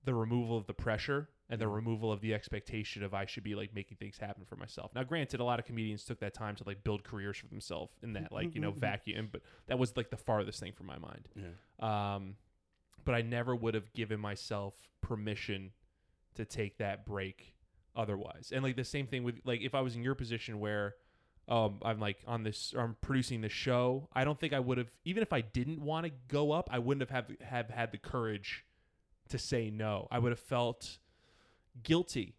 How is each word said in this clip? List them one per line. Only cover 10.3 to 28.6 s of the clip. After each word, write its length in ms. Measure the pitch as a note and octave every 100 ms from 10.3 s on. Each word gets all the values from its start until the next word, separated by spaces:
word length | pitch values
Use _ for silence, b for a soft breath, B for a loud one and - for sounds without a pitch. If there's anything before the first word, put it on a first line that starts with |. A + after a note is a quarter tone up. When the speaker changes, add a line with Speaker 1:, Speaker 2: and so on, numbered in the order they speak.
| G#2+ G2 -
Speaker 1:
thing 120 | F#2
from 140 | G2+ F#2+
my 120 | C2+
mind. 300 | E2 - -
Speaker 2:
Yeah. 800 | - F#2+ F2 _ _ A2+ G#2+ G2+ G2+
Speaker 1:
Um, 200 | F#2+ G2+ _ _ _ _ _ -
but 100 | -
I 60 | A#2+
never 320 | A#2 A#2+ A#2+
would 200 | B2 A2+
have 180 | A2 G2+
given 280 | - A2 G#2+
myself 680 | G#2 G2+ - G#2 G2+ - - _
permission 680 | - A2+ G#2 G#2 - G2 F#2+ - _ _ _ _ _
to 100 | - A2
take 320 | - G#2 -
that 260 | G2+ G2+
break 500 | G#2+ G2+ F#2+ - - _ _ _ _
otherwise. 560 | - A2 G2 G2+ - -
And, 100 | C3
like, 140 | C3 B2+
the 80 |
same 220 | B2 C#3+ C3
thing 160 | B2+
with, 180 | B2 A2+
like, 160 | C3 A#2+
if 140 | B2
I 80 | C#3
was 140 | C3 A#2
in 60 |
your 120 | A#2+
position 460 | C3+ A#2 A#2 - G#2+
where, 360 | G#2 G#2 G2+ G2+ b b b b -
um, 300 | A#2 A2 G2+
I'm, 180 | A2 A2
like, 220 | G#2 G2 -
on 160 | A#2
this, 300 | A2 G#2+ -
or 80 | -
I'm 160 | A#2 A2
producing 400 | - C3 B2 B2
the 80 | A2
show, 580 | - - B2 B2 B2+ D3
I 100 | -
don't 160 | C3+ D3
think 140 | D#3+
I 60 | C#3+
would 180 | B2+ B2
have, 120 | A#2 -
even 180 | - F#3
if 100 | A3
I 100 | D3+
didn't 380 | A2+ B2+ B2 D#3+
wanna 280 | D3+ D#3+ E3+ C#3 -
go 240 | C#3+ D3
up, 160 | D#3 F3+
I 60 | B2+
wouldn't 300 | A#2+ C#3 B2+
have, 180 | C3 G#2+
have, 120 | G#2
have 280 | - B2 A2+
had 220 | A#2 A#2
the 60 | A2+
courage 680 | - - A2+ G#2 G2 -